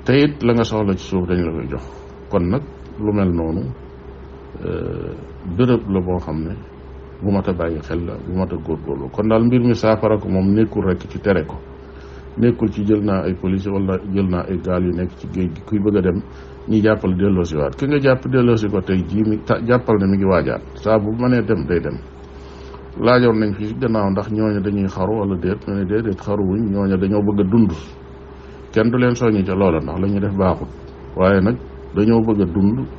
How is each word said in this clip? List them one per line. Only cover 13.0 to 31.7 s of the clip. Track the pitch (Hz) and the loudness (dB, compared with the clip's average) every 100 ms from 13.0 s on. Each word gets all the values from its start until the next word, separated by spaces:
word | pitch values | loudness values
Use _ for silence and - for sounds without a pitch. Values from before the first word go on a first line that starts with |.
naa | 104 95 87 | 2 0 0
ay | 92 | -2
police | 95 95 98 | 0 0 0
wala | 98 98 92 101 | -2 0 -2 -2
jël | 95 95 | 0 0
naa | 90 - | 0 -2
ay | 92 | -4
gaal | 90 90 90 | 0 0 0
yu | |
nekk | 85 87 - | 0 -4 -6
ci | - | -8
géej | 90 90 | -4 -4
gi, | 80 - | -4 -4
kuy | 104 | 0
bëgg | 101 101 | 2 4
a | |
dem | 92 90 - - - - - | 2 0 -4 -14 -16 -16 0
ñi | 110 | 2
jàppal | 104 104 98 90 | 4 2 2 2
delloosiwaat. | 98 92 85 78 71 - | 2 2 0 0 -2 -2
Ki | 139 | 0
nga | 147 | 2
jàpp | 135 131 131 | 4 2 2
delloosi | 131 120 113 104 | 2 4 4 2
ko | 98 | -2
tey | 92 92 85 | 0 0 0
jii, | 101 107 | 0 0
mi | 107 | 0
ta-, | - 117 117 | 0 -2 2
jàppal | 123 123 107 | 2 4 2
ne | 98 | 4
mi | 98 | 2
ngi | 95 | 4
waajaat, | 90 67 53 - - | 2 2 -4 -8 -6
saa | 104 110 | 2 2
bu | 101 | 2
mënee | 113 123 123 104 | 0 2 2 2
dem | 101 80 | 0 0
day | 87 | -2
dem. | 73 - - - - - - - - - - - | -2 -8 -12 -18 -18 -18 -18 -18 -16 -16 -16 -2
Laajoon | 107 123 123 110 | 4 6 6 4
nañ | 107 | 0
fi | 98 104 120 | -2 -6 -2
gannaaw | 127 110 98 | 0 0 2
ndax | 95 101 | 0 -2
ñooñu | 107 110 104 | 0 0 2
dañuy | 98 101 95 | 0 0 -2
xaru | 92 92 110 | -2 -2 0
wala | 98 92 | 0 0
déet, | 92 98 - | -2 -2 -4
ñu | 101 | -4
ne | 92 | 0
déedéet, | 104 110 95 | 0 0 -4
xaruwuñ, | - 101 95 101 113 | -2 0 0 0 0
ñooñu | 98 98 92 | 0 2 2
dañoo | 95 104 | 2 2
bëgg | 101 101 | 2 2
a | 98 | 4
dund. | 117 104 80 - - - - - - - - - | 6 4 2 -10 -16 -18 -18 -18 -18 -18 -18 -4
Kenn | - 113 | 2 4
du | 123 | 4
leen | 123 120 | 2 4
soññi | 120 104 | 2 2
ca | 95 95 | 2 2
loola, | 98 82 | 4 2
ndax | 76 87 | -2 -2
la | 95 | -2
ñuy | 101 | 0
def | 104 98 | -2 2
baaxut, | 92 85 - - - - - - | 2 0 -4 -12 -18 -18 -12 0
waaye | 95 98 | 4 4
nag | 95 123 - | 4 0 -6